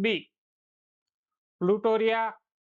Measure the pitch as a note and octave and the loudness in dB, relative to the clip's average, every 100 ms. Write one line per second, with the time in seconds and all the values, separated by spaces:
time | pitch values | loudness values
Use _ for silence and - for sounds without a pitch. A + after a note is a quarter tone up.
0 | G#3 F3+ - _ _ _ _ _ _ _ | -2 -2 -4 _ _ _ _ _ _ _
1 | _ _ _ _ _ - F3+ G#3 A3+ A3 | _ _ _ _ _ -4 0 2 2 2
2 | A3 A3+ A3+ - _ _ | 2 0 -2 -8 _ _